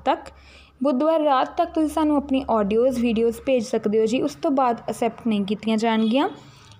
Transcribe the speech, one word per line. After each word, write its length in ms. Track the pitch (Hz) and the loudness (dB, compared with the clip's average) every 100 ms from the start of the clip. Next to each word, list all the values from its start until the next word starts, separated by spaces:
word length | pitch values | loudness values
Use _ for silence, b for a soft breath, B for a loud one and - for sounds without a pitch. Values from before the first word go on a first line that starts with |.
ਤੱਕ। 260 | 254 320 - - B B B B | -2 -2 -4 -20 B B B B
ਬੁੱਧਵਾਰ 380 | 269 254 302 320 | 0 2 2 2
ਰਾਤ 360 | 302 262 302 - | 2 2 0 -2
ਤੱਕ 160 | 339 | -2
ਤੁਸੀਂ 140 | 330 302 | 0 -2
ਸਾਨੂੰ 280 | 320 302 294 | 0 0 0
ਆਪਣੀ 260 | 285 269 269 | 0 -2 0
ਆਡੀਓਜ਼, 480 | 226 196 220 262 240 | 0 2 2 2 2
ਵੀਡੀਓਜ਼ 400 | 240 220 233 226 - | 0 2 0 -2 0
ਭੇਜ 180 | 254 | 0
ਸਕਦੇ 340 | 214 226 220 220 | 0 -2 0 0
ਹੋ 60 | 220 | 2
ਜੀ। 140 | 262 | 0
ਉਸ 120 | 294 | -2
ਤੋਂ 160 | - 330 | -2 -2
ਬਾਅਦ 300 | 277 254 233 - | 2 2 0 -6
ਅਸੈਪਟ 360 | 220 233 - 233 | -4 -4 -4 -2
ਨਹੀਂ 180 | 208 | -2
ਕੀਤੀਆਂ 320 | 196 208 220 220 | -2 -4 -2 0
ਜਾਣਗੀਆਂ, 520 | 226 220 220 254 349 - B B B | 2 2 2 2 0 -4 B B B